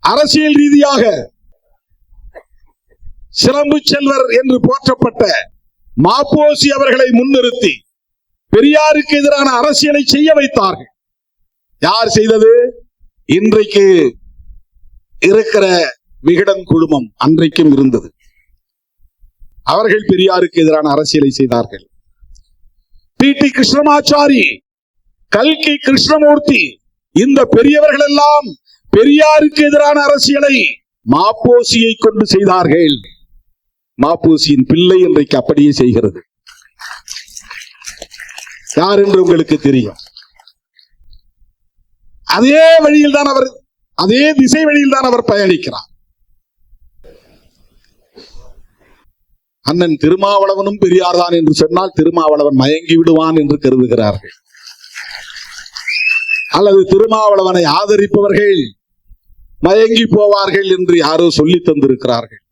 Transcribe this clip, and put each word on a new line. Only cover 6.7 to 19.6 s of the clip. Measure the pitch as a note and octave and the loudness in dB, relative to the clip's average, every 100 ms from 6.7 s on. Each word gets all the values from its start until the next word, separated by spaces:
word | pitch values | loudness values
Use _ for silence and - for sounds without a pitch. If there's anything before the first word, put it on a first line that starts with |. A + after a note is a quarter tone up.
| C#4 | 0
அவர்களை | C#4 B3 B3+ A#3 | 0 0 2 2
முன்னிறுத்தி | C4 C4+ B3 B3 G#3+ C3+ _ _ _ _ _ _ _ | 0 0 0 -2 -4 -4 _ _ _ _ _ _ _
பெரியாருக்கு | G#3 C4+ D4+ D4+ D4+ D4 D4 | 2 2 2 2 0 0 0
எதிரான | C#4+ C#4+ C#4 B3 | 0 0 0 0
அரசியலை | D4 D4 D4+ D4 C#4 | -2 -2 -2 -2 0
செய்ய | C#4 D4+ D4 | 0 2 2
வைத்தார்கள். | C4+ C4 F#3+ - - _ _ _ _ _ _ _ _ _ | 0 -2 -2 -4 -14 _ _ _ _ _ _ _ _ _
யார் | D#3+ G#3+ A3 A3 | -2 -2 -2 0
செய்தது? | A3 A3 A3 A#3 B3 - - _ - _ - | 0 2 4 4 0 -6 -20 _ -20 _ -2
இன்றைக்கு | E3 G#3+ A3 G#3+ G#3 G3 F3+ C#3+ - - - - - _ _ - - _ - E3+ | 0 2 0 0 2 4 4 0 -4 -20 -20 -20 -20 _ _ -20 -20 _ -4 0
இருக்கிற | G#3+ A3 G#3+ F#3+ F3 D#3 - _ _ C#3 | 0 0 -2 0 0 -4 -8 _ _ -2
விகடன் | F3 G3+ G3 F3+ | 0 0 -4 -2
குழுமம் | E3 D#3+ D3 A#2 _ B2+ | -2 0 -2 -6 _ -2
அன்றைக்கும் | D#3+ D#3+ D#3 D#3 | 0 0 0 2
இருந்தது. | C#3 C3+ A#2 - _ _ _ _ _ _ _ _ _ _ _ - _ - - | 2 0 -2 -8 _ _ _ _ _ _ _ _ _ _ _ -20 _ -20 -12